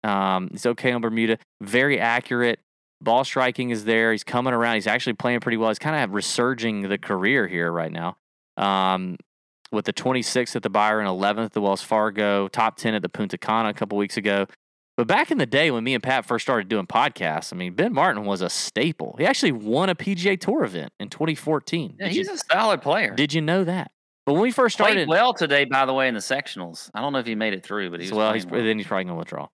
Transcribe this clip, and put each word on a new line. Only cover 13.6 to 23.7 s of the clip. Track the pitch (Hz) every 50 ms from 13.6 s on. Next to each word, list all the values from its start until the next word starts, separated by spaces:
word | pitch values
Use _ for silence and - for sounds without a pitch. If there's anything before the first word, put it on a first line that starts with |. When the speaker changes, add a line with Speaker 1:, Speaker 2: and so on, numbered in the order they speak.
| 113 107
Speaker 1:
a | 104
couple | - 110 101 104 101
weeks | 101 98 - 113
ago. | 101 107 101 101 98 - - _ _ _ _ _ _ _ _ -
But | 120
back | 113 190 247 311 -
in | 320 254
the | 147
day | 117 117 139 160 165
when | 127 117 113
me | 127 135
and | 117
Pat | - 123 131 127 110
first | - 117 113 -
started | - 131 113 98 95
doing | 110 104 95
podcasts, | - - 117 131 143 - - 98 80 78 80 - -
I | 90
mean, | 90 90 90
Ben | 90 101 175 240 233
Martin | 139 156 185 127 104 104
was | 101 98 90
a | 90 87
staple. | - - - - _ - 127 165 156 - - 60 - -
He | 151
actually | 208 277 - - 185
won | 135 113 104 107 117 143 185 190
a | 175
P | - - 190 196
G | 175 175 202
A | 196
Tour | 180 - - 233 311 202
event | 110 92 85 73 - _ _
in | 104 101
twenty | - - 151 165 156
fourteen. | - - 156 156 143 - - - 170 147 92 - -
Speaker 2:
Yeah, | 196 175
Speaker 1:
Did | 190
Speaker 2:
he's | 349 381 392
Speaker 1:
you, | 381
Speaker 2:
a | 320 - - -
solid | 190 220 220 196 135
player. | - 139 160 214 196 110 98
Speaker 1:
did | 123 147 147
you | 139 160
know | 156 156 170 190 190
that? | 165